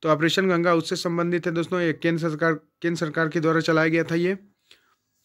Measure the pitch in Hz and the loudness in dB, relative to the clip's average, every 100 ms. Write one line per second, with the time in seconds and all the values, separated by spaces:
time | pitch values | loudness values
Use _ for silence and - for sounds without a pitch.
0 | 160 151 165 185 190 170 175 165 160 175 | 0 2 2 2 2 2 2 2 0 -4
1 | 180 170 170 175 180 170 160 180 170 147 | -2 -2 0 -2 -2 -4 -2 -2 -2 0
2 | 170 170 165 151 165 156 - _ 170 170 | -2 0 -2 0 0 0 -6 _ -4 -2
3 | 160 151 160 170 160 160 160 160 160 165 | -4 -2 -2 0 2 2 2 2 2 0
4 | 160 165 175 196 - _ _ _ _ _ | 0 0 0 -2 -8 _ _ _ _ _
5 | _ _ | _ _